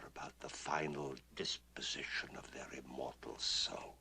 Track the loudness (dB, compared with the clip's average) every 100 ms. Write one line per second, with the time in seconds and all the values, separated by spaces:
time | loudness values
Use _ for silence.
0 | -6 -6 -8 -6 -6 -4 4 4 4 2
1 | 0 -2 -8 -2 0 0 -2 -4 -2 0
2 | 0 0 -2 -4 -8 -8 -6 -6 -6 -2
3 | -2 -2 -6 0 2 4 4 2 -6 -10